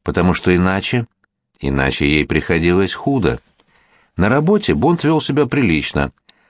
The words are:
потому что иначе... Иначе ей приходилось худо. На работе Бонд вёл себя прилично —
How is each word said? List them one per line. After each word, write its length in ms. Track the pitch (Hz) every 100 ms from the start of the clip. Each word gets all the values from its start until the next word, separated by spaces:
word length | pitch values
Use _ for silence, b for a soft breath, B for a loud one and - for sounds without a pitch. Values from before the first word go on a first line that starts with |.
потому 300 | - 87 90
что 220 | 82 92 90
иначе... 520 | 92 95 - 123 117 _ _ _ _ _
Иначе 480 | 69 67 67 - 71
ей 180 | 76 71
приходилось 680 | 80 - 85 85 90 95
худо. 460 | - 143 135 78 60 - _ b b b b b -
На 140 | 101
работе 440 | 135 160 208 208
Бонд 300 | 95 151 170
вёл 160 | 143 117
себя 280 | - 143 127
прилично — 640 | 139 107 78 - 76 69 - b b